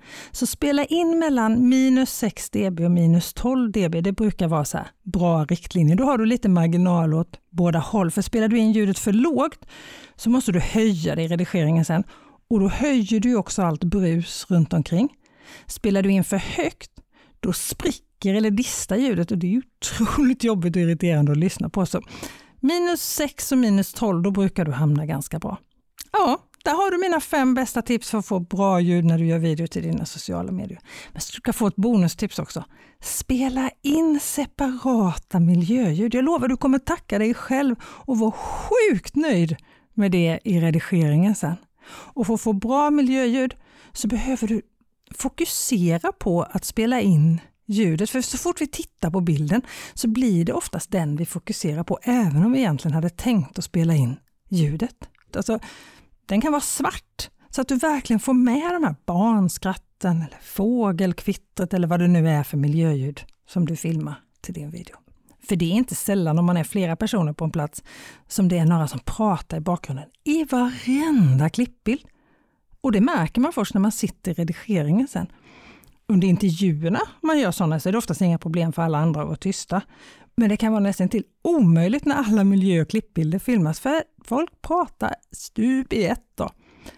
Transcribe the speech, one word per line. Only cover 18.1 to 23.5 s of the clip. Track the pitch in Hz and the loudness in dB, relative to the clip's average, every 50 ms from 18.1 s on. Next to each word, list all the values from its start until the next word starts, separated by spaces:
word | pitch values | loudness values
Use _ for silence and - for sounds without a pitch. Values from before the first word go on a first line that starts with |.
| _ - - 196 190 | _ -6 -2 0 0
eller | 214 220 220 | 2 2 2
distar | 202 202 254 - - - - - 185 | 0 0 -2 -4 -6 -8 -6 -2 -2
ljudet | 214 262 269 220 170 170 170 | 0 0 0 0 0 -2 -2
och | 220 180 | -2 -2
det | 165 175 | -2 0
är | |
ju | 196 247 262 - _ _ | 0 -2 -2 -6 _ _
otroligt | - - - - 233 - - - 294 254 262 - - | -10 -6 -4 -2 -2 0 2 2 2 2 2 2 0
jobbigt | 233 220 190 165 175 170 | 0 0 0 0 0 0
och | 185 | 0
irriterande | 175 165 170 156 - 175 165 147 147 143 | 0 0 0 0 0 0 2 2 2 2
att | 147 151 | 2 2
lyssna | 160 185 - - - - | 0 0 -2 -4 -6 -6
på. | - 202 185 | -2 -2 -2
Så | 170 - 180 160 - - - - - - - - - _ _ | -2 -2 -6 -8 -10 -16 -16 -16 -16 -16 -18 -20 -20 _ _
minus | - 262 330 349 349 349 349 320 | 0 0 2 2 0 0 0 -2
sex | - - - - 311 285 - - - - | -4 -4 -4 -4 -4 -4 -4 -8 -6 -2